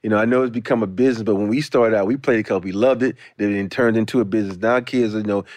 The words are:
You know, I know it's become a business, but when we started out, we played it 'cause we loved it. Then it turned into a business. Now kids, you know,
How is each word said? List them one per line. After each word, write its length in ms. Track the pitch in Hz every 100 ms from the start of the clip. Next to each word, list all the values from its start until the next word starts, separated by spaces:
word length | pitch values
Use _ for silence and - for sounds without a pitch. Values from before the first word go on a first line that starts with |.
You 60 | 110
know, 60 | 107
I 80 | 110
know 180 | 127
it's 80 | 127
become 320 | 117 110 123
a 40 | 104
business, 360 | 92 131 113
but 100 | 107 101
when 120 | 104
we 140 | 120
started 360 | 151 135 117 110
out, 80 | 98
we 100 | 135
played 220 | 135 117
it 60 |
'cause 180 | 107 98
we 100 | 92
loved 300 | 95 127 123
it. 140 | 127 - - _
Then 180 | 104 101
it 160 | 98
turned 260 | - 120 113
into 220 | 110 127
a 60 | 104
business. 300 | 110 98 92
Now 220 | 113 123
kids, 360 | 120 127 117 107
you 80 |
know, 220 | 104 101 95